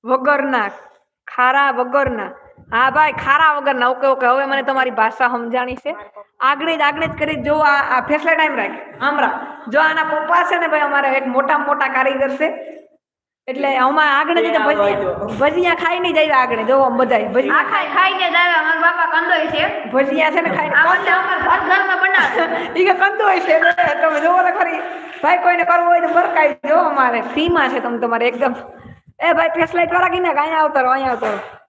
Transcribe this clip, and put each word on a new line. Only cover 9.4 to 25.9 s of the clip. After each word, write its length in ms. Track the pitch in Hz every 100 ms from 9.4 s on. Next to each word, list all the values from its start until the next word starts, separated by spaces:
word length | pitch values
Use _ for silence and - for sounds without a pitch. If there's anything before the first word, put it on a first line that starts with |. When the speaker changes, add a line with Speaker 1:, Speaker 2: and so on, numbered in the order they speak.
| - - -
Speaker 1:
જો 120 | 262
આના 220 | 311 320
પપ્પા 400 | 311 302 311 349
છે 160 | 349 349
ને 80 | 330
ભાઈ, 140 | 302
અમારે 280 | 294 285 277
એક 180 | 262 262
મોટામાં 400 | 247 269 285 285
મોટા 200 | 285 269
કારીગર 500 | 262 262 269 269 262
છે, 120 | 311 - - - - _ _ _ _ _ -
એટલે 300 | 254 277 262
આમાં 420 | 254 294 302 277
આગળ 200 | 302 339
જ 60 | 330
Speaker 2:
એ 60 |
Speaker 1:
ભજીયા, 120 | -
Speaker 2:
આવા 260 | 214 202 202
જો. 360 | 196 190 175 202 220
Speaker 1:
ભજીયા 360 | 277 349 359 339
ખાઈ 240 | 339 359
નહીં 160 | 359 311
જાય 160 | 311
આગળ. 320 | 269 254 233
જો 160 | 220 269
આમ 180 | 262 240
બધાય 300 | 247 233 -
ભજીયા 280 | 233 269 -
Speaker 3:
આ 80 |
ખાઈ, 260 | - 415 359
ખાઈને 400 | - 381 370 359
જ 60 | 339
આવ્યા. 260 | 349 339
મારા 180 | 311 320
બાપા 280 | 330 349 330
કંદોય 360 | 320 - 339 311
છે. 160 | 302 339 - 220
Speaker 1:
ભજીયા 400 | 254 277 311 311
છે 100 | 320
ને 80 | 339
ખાઈને 260 | - 302 285
Speaker 3:
આ 100 | 330
બધા 320 | 370 370 370
અમારા 400 | - 359 370 349
ઘર, 80 | -
ઘરમાં 340 | 381 381 370
બનાવે. 460 | 370 370 294 - 330 -
Speaker 1:
<laughs> 200 | 339 339
ઈ 60 | 370
કે 80 |
કંદોય 460 | 370 392 427 415 370
છે 200 | 370 320
ને, 120 | 339 349 339 294
તમે 200 | 320 302
જોવો 200 | 320 370
ને 100 | 359
ખરી. 280 | 381 339 320 - - - -
ભાઈ, 160 | 294 359
કોઈને 260 | 359 349
કરવું 220 | 349 349
હોય 160 | 349